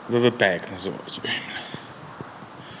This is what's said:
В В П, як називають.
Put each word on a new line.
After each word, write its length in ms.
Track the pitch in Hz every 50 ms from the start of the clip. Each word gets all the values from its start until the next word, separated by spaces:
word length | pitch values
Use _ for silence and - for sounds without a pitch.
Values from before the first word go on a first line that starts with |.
| - -
В 200 | 117 120 120 120
В 20 |
П, 220 | 113 - 110 98
як 200 | 90 85 - -
називають. 480 | 95 92 92 98 78 - - - - - - - - - - - - - - - - - - - - - - - - - - - - - - - - - - - - -